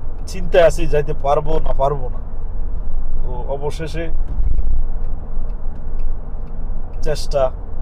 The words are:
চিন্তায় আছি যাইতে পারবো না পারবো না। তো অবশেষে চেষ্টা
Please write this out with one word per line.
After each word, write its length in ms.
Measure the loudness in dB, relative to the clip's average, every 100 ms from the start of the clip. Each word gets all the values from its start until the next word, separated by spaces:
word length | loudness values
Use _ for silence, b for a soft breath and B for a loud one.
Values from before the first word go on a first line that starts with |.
| -4 -4 -6
চিন্তায় 360 | -4 0 4
আছি 240 | 4 2 0
যাইতে 260 | 0 0
পারবো 460 | -2 -2 0 0 2
না 140 | 2
পারবো 360 | 2 0 -2 -4
না। 100 | -6 -6 -4 -4 -2 -2 -2 2 2 4 2
তো 100 | 2
অবশেষে 760 | -2 -4 -4 -4 -6 -6 -4 0 2 2 2 4 4 6 6 4 2 0 -2 -2 0 0 -2 -4 -4 -2 2 2 0 -4 -6 -6 -4 -2 -2 -2 -2
চেষ্টা 500 | 0 0 -2 0 -2 -4 -6 -4